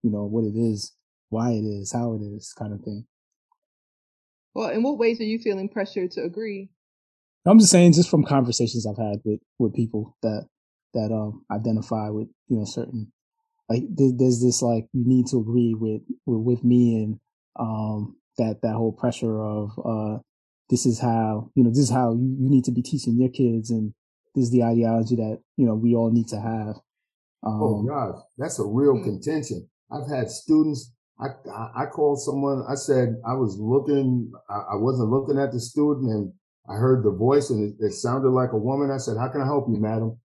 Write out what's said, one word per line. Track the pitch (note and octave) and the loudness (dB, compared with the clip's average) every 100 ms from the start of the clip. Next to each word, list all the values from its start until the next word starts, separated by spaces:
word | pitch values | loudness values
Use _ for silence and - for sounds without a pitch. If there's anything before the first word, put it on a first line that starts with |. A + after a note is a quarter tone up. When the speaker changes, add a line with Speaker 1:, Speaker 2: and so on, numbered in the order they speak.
Speaker 1:
you | A#2 | -2
know, | G#2 G#2 | -2 -4
what | A2+ | -2
it | A2 G#2+ | -2 -2
is, | A#2 G2+ - _ _ _ _ | -2 -2 -8 _ _ _ _
why | A2 A#2+ | -4 -2
it | A2+ | -2
is, | G#2+ G2+ G2 | -4 -6 -8
how | B2 A#2 | -6 -4
it | A2 | -6
is, | G#2 G#2 - | -8 -12 -16
kind | - A2 | -12 -10
of | G2+ | -10
thing. | - G#2 A2+ _ _ _ _ _ _ _ _ _ _ _ _ _ _ | -10 -12 -14 _ _ _ _ _ _ _ _ _ _ _ _ _ _
Speaker 2:
Well, | - A3 | -6 -4
in | G#3+ | -2
what | B3 C#4+ | -2 0
ways | A#3 A#3 | 0 0
are | G#3+ | -4
you | A3+ | -2
feeling | G#3+ G3 G3+ | -4 -4 -4
pressure | A3 G3 G3+ F3+ | -6 -6 -4 -6
to | G3 | -6
agree? | - F#3+ A3 G3 G3 _ _ _ _ _ _ _ E3+ | -8 -6 -8 -10 -14 _ _ _ _ _ _ _ 8
Speaker 1:
I'm | A3 | 10
just | G3+ | 10
saying, | F3+ F3 | 8 8
just | D#3 F3 | 8 4
from | D#3 - | 2 4
conversations | C#3 B2 A#2 A2+ A#2+ G#2+ | 2 2 0 -2 -2 -6
I've | G#2 | -4
had | G#2+ A2 | -4 -4
with, | G#2+ G#2+ _ _ | -4 -4 _ _
with | A2+ | -2
people | - A2+ G#2+ G#2+ _ | 0 -2 -4 -8 _
that, | - G#2+ - _ _ _ _ | -6 -4 -10 _ _ _ _
that, | A#2+ G#2+ | -4 -2
um, | A2 G#2+ G#2 _ | -4 -6 -10 _
identify | G#2+ A2+ A2 A2 A2 G#2+ | -4 -2 -2 -2 -6 -4
with, | G#2+ A2 _ _ | -6 -8 _ _
you | A#2 | -4
know, | G#2+ | -2
certain, | - B2 B2 G#2+ _ _ _ _ _ - | -8 -8 -10 -12 _ _ _ _ _ -2
like, | A#2 A3+ E3 | -2 -2 2
th-, | C3+ B2 | 2 4
there's | B2+ A#2+ | 2 4
this, | B2 A#2+ | 2 2
like, | A#2+ A2+ A2 | 0 0 -2
you | C3+ A#2+ | -2 2
need | B2+ B2 | 2 2
to | B2+ | 0
agree | A2 B2 A#2 | 2 2 2
with, | A2 A2 G#2+ - - - | 0 -2 -4 -8 -10 -2
with, | A2+ A#2 A#2+ | 0 0 2
with | |
me | B2 B2 A#2+ A2+ | 4 6 4 2
and, | G#2+ A2 _ _ _ - | -2 -6 _ _ _ -8
um, | A2+ A2 A2 G#2+ G2 - _ - | -6 -4 -4 -4 -6 -10 _ -4
that, | A2 G#2 | -2 -2
that | A#2 A2 | -4 0
whole | A2+ | -2
pressure | A2 B2 - A#2 G#2+ | 0 -4 -2 -4 -2
of, | G#2+ G#2+ G#2 G#2+ | -4 -4 -6 -6
uh, | - A2 G#2+ G#2+ _ _ _ _ _ | -6 -4 -4 -6 _ _ _ _ _
this | B2+ C3 | 0 0
is | A2 | 0
how, | B2 A2+ A2 G#2+ A2+ - | 0 0 0 -2 -2 2
you | |
know, | A#2+ | 4
this | B2 | 4
is | C3 | 2
how | B2+ A#2+ | 2 0
you, | A2+ C3 C3+ | 0 -2 0
you | C3 | 2
need | C3+ B2 | 2 2
to | |
be | A#2+ | -4
teaching | B2 C#3 A#2+ A#2 | -2 -4 0 2
your | B2+ | 0
kids, | B2+ B2 A2+ A2 | 2 0 0 -2
and | A2+ G#2+ - _ _ _ - | -4 -4 -8 _ _ _ -2
this | A#2+ | 2
is | |
the | B2 | 2
ideology | A#2 A#2 A#2 A2+ A2+ A#2+ | 4 2 2 2 0 0
that, | A2 A2+ _ - | -2 -6 _ 0
you | B2 | 0
know, | A2 | 2
we | A#2 A#2 | 2 4
all | A2+ | 4
need | A#2 A2+ | 2 0
to | G#2+ | -4
have. | A2 A2+ G#2+ A2 _ _ _ _ _ _ | -4 -4 -6 -10 _ _ _ _ _ _
Speaker 3:
Oh, | A2 G#2+ A2 G#2 | -6 0 0 0
Speaker 1:
Um, | A2+ | -2
Speaker 3:
gosh, | C#3+ G#2 F2 _ - | -2 -6 -8 _ -10
that's | D3 - | -8 -4
a | G#2 | -2
real | A#2 C#3+ A#2+ | 4 4 4
Speaker 2:
Mm. | |
Speaker 3:
contention. | F#2+ F#2+ D3 D#3 - F2+ - _ _ | -2 -4 -4 -4 -4 -10 -12 _ _
I've | - C3 | -10 -6
had | D3 D3+ | -6 -6
students, | - - D#3 D#3 C3+ - _ _ _ | -8 2 4 4 -2 -10 _ _ _
I, | - - - | -12 -10 -16
I, | G#2+ A#2 A#2+ | -12 -10 -8
I | C#3+ | -8
called | - D3+ C3+ | 0 0 0
someone, | D3 C#3 C#3 C3+ B2 | -4 -2 -2 -2 -4
I | C#3 | -6
said, | - C3 A2+ A2 A2+ | 0 2 2 -2 -4
I | |
was | C3 A2+ G2 | -2 -2 -2
looking, | A2 C3+ C#3+ C#3+ C3+ B2 A2+ - - | 0 0 2 0 2 0 -2 -12 -10
I, | G2+ G2+ | -10 -6
I | G2+ | -2
wasn't | A#2+ C3 A2 | 0 0 0
looking | C3+ C#3 C#3 | 0 0 -2
at | C3+ | 0
the | B2 | -4
student, | A2+ D3+ D3 C#3 B2+ | -6 0 0 0 -2
and | G#2+ G2 - _ _ - | -2 -4 -10 _ _ -10
I | G2+ | 0
heard | B2+ B2+ | 2 4
the | G#2+ | 2
voice, | F#2 A#2+ C#3+ C#3+ | 2 2 2 2
and | A2 G#2 G#2+ | -2 -2 -2
it, | G#2+ | -4
it | |
sounded | G2+ A#2+ C3+ C3+ | -2 -4 0 2
like | B2+ B2+ | 2 0
a | A2+ | -2
woman. | A#2 C#3 C#3+ | -2 -2 -2
I | C3+ | -4
said, | - A2 | -4 -4
"How | B2+ | -4
can | C#3+ | -2
I | C3+ | -2
help | D3 A#2+ | -2 0
you, | G#2+ | -2
madam?" | G#2+ A2+ A2+ A#2 | 0 -2 -4 -8